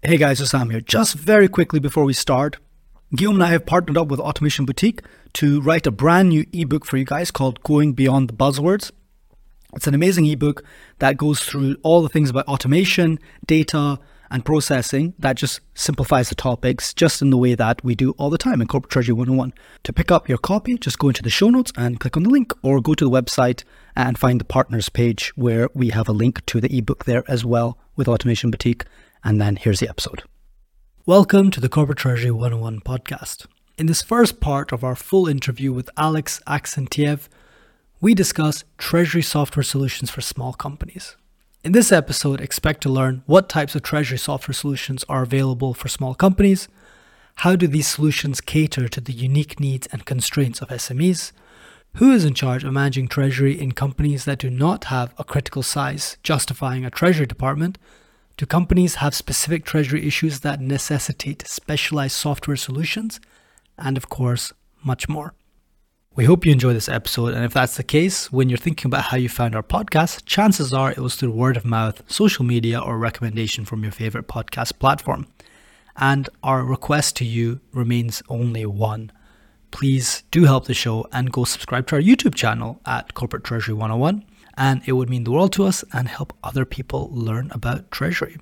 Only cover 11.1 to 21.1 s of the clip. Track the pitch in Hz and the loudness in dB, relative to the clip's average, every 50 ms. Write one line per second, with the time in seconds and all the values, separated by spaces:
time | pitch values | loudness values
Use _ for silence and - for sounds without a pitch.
11.1 | 139 135 147 151 151 - - - - 143 135 135 139 - - 160 160 175 165 151 | 2 2 0 0 0 0 -2 -6 -4 0 0 0 0 0 0 0 2 2 0 0
12.1 | - 160 151 135 120 135 135 - 135 139 - 127 139 170 196 185 - - 175 165 | 0 2 0 2 0 -2 -4 -4 -6 -4 0 0 2 2 2 0 0 0 0 0
13.1 | 160 156 - - - _ - - 160 156 151 - - 151 147 143 143 135 - _ | 0 -4 -8 -16 -20 _ -4 0 2 2 2 0 -2 -2 -2 -2 -4 -6 -10 _
14.1 | - - _ _ - 131 120 - 156 156 139 - 147 127 117 - - 135 151 170 | -20 -20 _ _ -6 -6 -2 0 0 0 0 0 -2 -2 -2 -2 -2 -2 -2 -2
15.1 | 185 - - 135 131 123 - 131 - - _ - - - - - 147 - 135 - | -4 -2 -2 -2 -2 0 -4 -6 -6 -8 _ -18 -10 -6 -4 -4 -2 -2 0 2
16.1 | 156 131 123 - - - - 131 123 - - 123 127 - - - - - 170 160 | 2 2 2 0 -4 -4 -2 -4 -2 0 0 -2 -2 -2 -4 -8 0 2 2 2
17.1 | - - 143 139 135 123 123 123 123 110 117 110 110 - - 123 120 104 131 131 | 2 2 2 4 4 4 4 2 2 2 2 0 0 -2 0 -4 0 0 0 0
18.1 | - - 147 143 151 170 - 262 247 123 120 104 - 139 117 - - 135 123 113 | 0 -2 -2 -2 -2 0 0 0 0 0 0 0 0 -2 -2 0 -2 0 2 2
19.1 | 120 110 123 123 131 131 127 127 - - _ - - - _ - 123 - - - | 0 0 2 2 2 0 0 -2 -8 -12 _ -20 -20 -16 _ -4 0 0 2 4
20.1 | 175 156 - - 131 117 - - 185 208 - - 247 233 - 143 117 - - 139 | 2 2 2 0 -2 -2 0 0 -2 -2 0 -2 -4 -2 -2 -4 -4 2 2 2